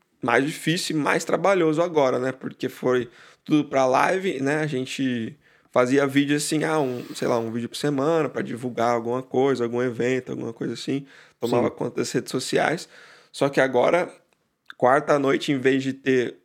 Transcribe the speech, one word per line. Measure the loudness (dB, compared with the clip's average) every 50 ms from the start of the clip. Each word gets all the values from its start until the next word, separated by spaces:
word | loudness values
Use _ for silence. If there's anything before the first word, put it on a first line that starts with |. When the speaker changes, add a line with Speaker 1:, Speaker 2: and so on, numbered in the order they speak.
| _ _ _ _
Speaker 1:
mais | -2 2 2 2 2
difícil | 2 -4 -4 -2 -2 -2 -2 -2 -2 -2
e | -2
mais | 0 2 0 0 0
trabalhoso | 0 -2 0 2 2 4 4 2 2 2 2 0
agora, | 0 2 2 2 2 2 0
né? | -2 -4 -4
Porque | -6 -10 -14 -10 -6 -8 -8
foi | -8 -4 -2 0 0 0 0 -4 -10 -20 -20 -20 -20 _ _
tudo | 0 2 2 2 2
pra | 0 2 2
live, | 4 4 2 2 2 0 0 -2 -4 -4 -2
né? | -2 -2 -2 -2
A | -2
gente | -4 -4 -6 -6 -6 -6 -4 -4 -4 -2 -4 -6 -8 -10 -16 _ _ _ _ _ _
fazia | _ 2 2 4 4 2 2
vídeo | 2 2 2 2 2 0
assim, | -2 -2 -2 -2 -2 0
ah, | 0 0 0
um, | 0 -2 -4 -6 -10 -12 -8
sei | -6 -2 0
lá, | 0 0
um | -2 -2 -4
vídeo | -6 -6 -6
por | -8
semana | -4 -4 -2 -2 0 0 0 0 0 0 -2
pra | -4 -6 -6
divulgar | -6 -6 -8 -8 -8 -4 0 0 2 2
alguma | 0 0 -2 -4 -4 -4
coisa, | -2 0 2 2 2 2 0 0
algum | -2 -2 -2 -2
evento, | -2 -2 -2 -2 0 0 -2 -4 -6 -10
alguma | -8 -8 -10 -8
coisa | -8 -8 -8 -8
assim. | -8 -6 -6 -6 -6 -6 -10 -18 -20 -20 -20 _ _
Tomava | -4 0 0 2 0 0
Speaker 2:
Sim. | -2
Speaker 1:
conta | -4 -6 -6 -4 -4
das | -4 -2
redes | -2 -4 -4 -2 -6
sociais. | -6 -4 -2 0 0 2 2 0 -2 -6 -12 -18 -20 -20 -20 -20 -20 _ _
Só | _ -2 -2 0
que | 2 2
agora, | 2 4 4 4 4 4 4 2 2 -2 -6 -16 _ _ _ _ _ _ _ _ _ _ -6
quarta | _ 4 4 4 4 4 4 2
à | 2
noite, | 4 2 0 0 0 0 -2
em | 2
vez | 2 2 2 2 0
de | -2 -6
ter | -4 0 2 2 2 2 0 -4 -10 _